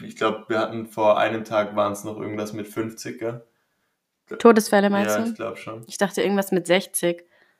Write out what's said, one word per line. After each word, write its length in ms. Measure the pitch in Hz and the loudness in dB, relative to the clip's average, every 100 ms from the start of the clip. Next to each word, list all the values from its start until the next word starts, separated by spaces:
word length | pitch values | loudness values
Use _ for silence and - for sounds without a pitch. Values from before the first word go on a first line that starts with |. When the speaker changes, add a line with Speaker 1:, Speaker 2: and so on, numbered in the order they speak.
Speaker 1:
ich 120 | 107 - | -16 -2
glaub, 340 | 110 - - | -2 -2 -2
wir 100 | 110 | -2
hatten 280 | 113 113 110 | -2 -4 -8
vor 320 | - 107 104 | 0 4 4
einem 240 | 110 113 | 2 0
Tag 320 | 107 110 101 104 | -2 0 0 0
waren's 280 | 101 101 | 0 -2
noch 160 | 110 107 | -8 -8
irgendwas 340 | 104 107 104 | -8 -6 -6
mit 140 | 110 104 | -8 -8
fünfzig, 520 | - 110 - 123 - | -6 -6 -6 -12 -8
gell? 240 | 113 123 - _ _ _ _ _ _ _ _ - | -8 -8 -14 _ _ _ _ _ _ _ _ 4
Speaker 2:
Todesfälle 500 | 233 226 214 208 202 | 6 6 6 4 4
meinst 260 | 202 208 214 | 2 2 0
Speaker 1:
Ja, 80 | |
Speaker 2:
du? 60 | 226 | -2
Speaker 1:
ich 60 | 226 | -4
glaub 220 | - 95 | -8 -8
schon. 260 | - 113 127 | -12 -14 -14
Speaker 2:
Ich 100 | - | -4
dachte 260 | 196 - | -2 0
irgendwas 280 | 185 202 196 | 0 2 2
mit 140 | 185 170 | 0 2
sechzig. 600 | 180 190 - 175 175 - _ _ _ | 2 2 -2 -2 -2 -8 _ _ _